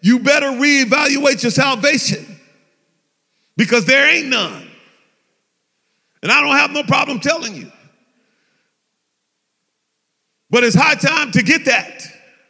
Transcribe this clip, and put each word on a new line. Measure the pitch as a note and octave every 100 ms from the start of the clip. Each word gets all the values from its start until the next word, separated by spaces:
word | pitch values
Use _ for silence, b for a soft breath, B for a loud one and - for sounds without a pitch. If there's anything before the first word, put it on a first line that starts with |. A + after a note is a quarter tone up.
you | F3 B3
better | A3+ D4 C#4
reevaluate | B3 C#4+ C#4+ B3+ C4+ D4+ C#4 C#4+ B3+
your | A#3
salvation | G#3 C#4 B3+ C#4 D4+ - G3 - - _ _ _ _ _ _ _ _ _ _ _ -
because | G#3+ A#3+
there | F3+ C4+ C#4+
ain't | E4+ C#4+
none. | B3 F3 - F2 - _ _ _ _ _ _ _ _ _ _ _ _ _ _
And | E3+
I | C4
don't | C#4+ C#4
have | D4
no | D4
problem | C4+ C4+ C#4 B3+
telling | C4+ E4 A#3+
you. | F3 B2 _ _ _ _ _ _ _ _ _ _ _ _ _ _ _ _ _ _ _ _ _ _ _ _ _ _ _ _
But | B3
it's | A#3+
high | F3+ D#4
time | D4 C#4 D#4 D4
to | G#3
get | G#3 D#4+ C#4
that. | A#3 - - - - _ _